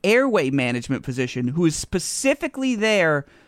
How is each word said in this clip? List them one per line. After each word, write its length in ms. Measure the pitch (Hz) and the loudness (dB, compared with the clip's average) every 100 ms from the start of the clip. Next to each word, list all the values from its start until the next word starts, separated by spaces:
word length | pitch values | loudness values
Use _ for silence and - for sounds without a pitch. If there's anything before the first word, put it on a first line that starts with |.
airway 460 | 190 233 269 208 135 | 2 2 4 2 2
management 560 | 139 123 120 120 131 - | 0 0 -2 -2 -6 -4
physician 440 | 127 127 127 120 | -4 -4 -2 -4
who 160 | 151 170 | 2 0
is 100 | 151 | 0
specifically 1000 | - 185 - - 269 277 320 - 262 233 | -4 -4 -4 -2 0 0 -2 -4 -2 0
there 500 | 220 214 165 147 139 _ | 2 2 2 0 -4 _